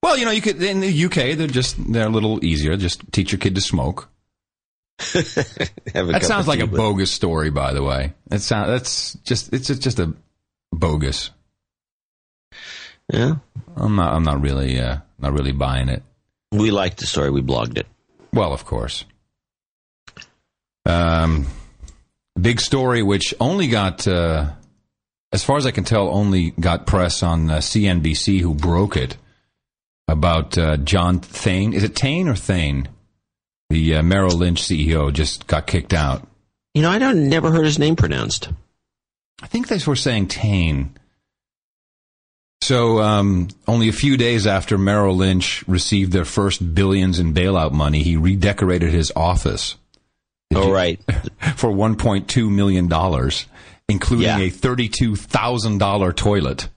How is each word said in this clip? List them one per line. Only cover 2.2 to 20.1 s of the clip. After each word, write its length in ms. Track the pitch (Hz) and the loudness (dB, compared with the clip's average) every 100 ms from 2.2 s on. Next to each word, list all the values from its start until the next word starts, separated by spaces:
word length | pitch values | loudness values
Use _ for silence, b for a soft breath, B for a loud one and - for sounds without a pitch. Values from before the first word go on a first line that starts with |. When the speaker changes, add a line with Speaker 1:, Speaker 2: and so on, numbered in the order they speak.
| 107 110 | 0 0
Speaker 1:
easier. 320 | 85 78 73 90 | 0 0 0 0
Just 260 | 90 - - | -2 -6 -4
teach 200 | - 90 | -2 -2
your 80 | 98 | 0
kid 160 | 101 95 | 0 -2
to 40 | |
smoke. 480 | - 82 65 92 - _ _ _ _ _ _ _ _ _ | -2 -2 -2 -6 -12 _ _ _ _ _ _ _ _ _
Speaker 2:
<laughs> 120 | - | -4
Have 120 | - | -2
a 880 | 156 - - - - - - - 90 | -2 -4 -6 -6 -10 -8 -8 -4 0
Speaker 1:
That 80 | 85 | 0
Speaker 2:
cup 20 | |
Speaker 1:
sounds 180 | - 208 | 0 0
Speaker 2:
of 40 | 170 | 0
Speaker 1:
like 100 | 143 | 0
Speaker 2:
tea 40 | |
Speaker 1:
a 20 | - | 0
Speaker 2:
with 100 | - | 0
Speaker 1:
bogus 340 | 110 98 95 | 0 0 -2
story, 400 | - 92 80 78 | -2 -2 0 -2
by 220 | 71 67 | -2 -2
the 100 | 69 | -2
way. 300 | 69 67 71 - - | -2 -2 -4 -8 -6
It 100 | 104 | -6
sound-, 300 | - 110 85 | -2 -2 0
that's 440 | 127 131 - - - | -2 -4 -6 -8 -12
just, 280 | - 120 - | -6 -6 -4
it's 140 | 127 127 | -6 -4
just, 160 | 135 | -4
just 160 | 135 - | -2 -2
a 140 | 82 78 _ _ _ _ _ | -4 -6 _ _ _ _ _
bogus. 580 | 80 82 76 67 67 - _ _ _ _ _ _ _ _ _ _ _ _ B B B B B _ | -4 -2 0 -2 -4 -8 _ _ _ _ _ _ _ _ _ _ _ _ B B B B B _
Speaker 2:
Yeah. 240 | 104 123 156 - - - - | 0 0 -2 -6 -18 -14 -6
Speaker 1:
I'm 200 | 107 104 | 0 0
not, 180 | 85 | 2
I'm 80 | 78 | 2
not 180 | 80 71 | 0 0
really, 380 | 71 67 67 64 | 0 0 -2 -2
uh, 200 | 60 65 - _ | -2 -6 -10 _
not 140 | 67 | -4
really 200 | 71 67 | -2 -2
buying 360 | 69 65 65 65 | -2 -2 -2 -2
it. 160 | 62 - _ _ _ _ | -4 -8 _ _ _ _
Speaker 2:
We 180 | 104 110 | 0 2
liked 280 | 101 92 - | 2 0 -4
the 80 | - | -6
story. 240 | - 71 | -2 0
We 120 | 69 | 0
blogged 340 | 65 64 57 - | 0 -2 -2 -6
it. 100 | - _ _ _ - | -8 _ _ _ -6
Speaker 1:
Well, 200 | 113 90 | -2 -2
of 120 | 69 | -4
course. 400 | - 55 57 - - _ _ _ _ _ _ _ _ _ - | -6 -6 -6 -10 -14 _ _ _ _ _ _ _ _ _ -20